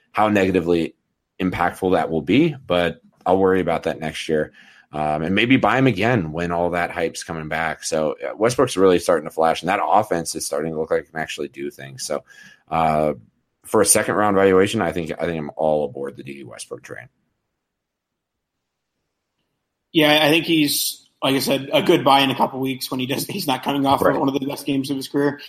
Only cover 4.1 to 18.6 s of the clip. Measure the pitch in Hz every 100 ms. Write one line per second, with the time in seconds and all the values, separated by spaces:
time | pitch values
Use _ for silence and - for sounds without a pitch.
4.1 | - - 78 73 - - - _ 76 76
5.1 | 76 80 98 120 127 104 123 135 95 113
6.1 | 123 80 80 87 85 87 87 85 87 82
7.1 | - - 82 78 78 82 73 - 80 76
8.1 | - 67 73 113 127 123 90 95 87 -
9.1 | 82 78 80 80 76 85 98 80 98 -
10.1 | 85 82 80 - 71 80 78 78 82 -
11.1 | 80 76 - 71 67 71 - 69 65 -
12.1 | 73 - - - - _ 82 82 78 76
13.1 | 71 - _ _ _ - 110 98 107 -
14.1 | 90 107 98 98 92 101 110 87 85 80
15.1 | - 82 82 73 - 78 76 73 67 69
16.1 | 67 67 69 62 - - 64 - 53 62
17.1 | _ _ _ _ _ _ _ _ _ _
18.1 | _ _ _ _ _